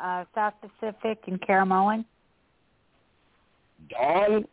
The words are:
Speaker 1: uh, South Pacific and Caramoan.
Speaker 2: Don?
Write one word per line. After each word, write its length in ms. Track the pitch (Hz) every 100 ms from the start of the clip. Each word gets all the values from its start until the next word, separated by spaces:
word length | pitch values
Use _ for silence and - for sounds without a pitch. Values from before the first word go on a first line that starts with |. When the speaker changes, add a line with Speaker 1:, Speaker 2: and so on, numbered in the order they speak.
Speaker 1:
uh, 240 | 180 180 175 -
South 180 | 208 208
Pacific 580 | 208 - 220 202 226 220 -
and 140 | 185
Caramoan. 640 | - 190 190 185 196 220 226 _ _ _ _ _ _ _ _ _ _ _ _ _ _ _ _ _ 147
Speaker 2:
Don? 540 | 110 135 175 208 214 -